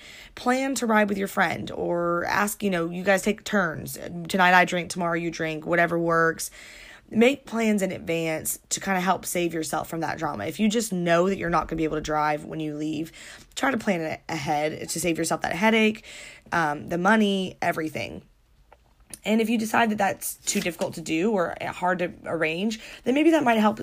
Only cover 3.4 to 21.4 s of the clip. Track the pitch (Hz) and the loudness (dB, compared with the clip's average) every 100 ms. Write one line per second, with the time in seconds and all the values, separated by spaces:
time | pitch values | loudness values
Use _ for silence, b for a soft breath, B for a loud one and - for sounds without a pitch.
3.4 | - 208 175 139 139 139 - 175 165 196 | 0 0 0 -2 -8 -10 -10 -10 -2 4
4.4 | 180 180 175 180 165 180 170 170 170 160 | 6 8 6 0 -4 -4 -2 -2 -2 -4
5.4 | 160 156 151 175 170 170 170 165 165 165 | -4 -4 0 2 2 2 2 2 2 0
6.4 | - B B B B B - 220 240 285 | -8 B B B B B -4 4 4 2
7.4 | - 226 220 208 185 165 170 165 165 156 | -6 -2 2 2 0 -4 -4 -2 -2 -4
8.4 | - - - - - 185 180 180 - 180 | -6 -8 -6 -6 -2 0 2 0 0 -2
9.4 | 175 165 156 156 - 165 151 - 151 147 | 0 -2 -4 -4 -4 -4 -4 -4 -4 -4
10.4 | 107 - 214 233 220 185 175 170 185 190 | -6 0 2 2 -2 -2 2 4 4 0
11.4 | 170 170 156 165 156 151 151 151 151 151 | 0 0 0 -2 -2 -2 -2 0 2 0
12.4 | 156 160 151 147 156 151 165 B B B | -4 -8 -6 -4 -4 -6 -8 B B B
13.4 | B - 277 247 214 175 156 - - 160 | B -2 -2 0 0 0 -2 -8 -6 -6
14.4 | 147 147 156 - - 165 175 165 160 160 | -2 0 0 -4 -8 -4 -2 0 0 -2
15.4 | - 165 214 226 220 220 B B B B | -2 2 4 6 4 0 B B B B
16.4 | - 175 151 147 117 170 185 220 208 196 | -4 0 0 -2 -4 0 4 4 4 0
17.4 | 185 - 180 170 160 139 101 185 - _ | -4 -4 -2 -2 -4 -6 -10 -12 -16 _
18.4 | _ _ _ _ _ _ - - 185 220 | _ _ _ _ _ _ -20 -8 0 2
19.4 | 220 233 220 220 233 208 196 196 - - | 2 0 0 2 2 2 -2 -2 -8 -8
20.4 | - 208 180 170 190 170 160 160 208 202 | -4 -2 -2 -4 -6 -6 -4 0 0 0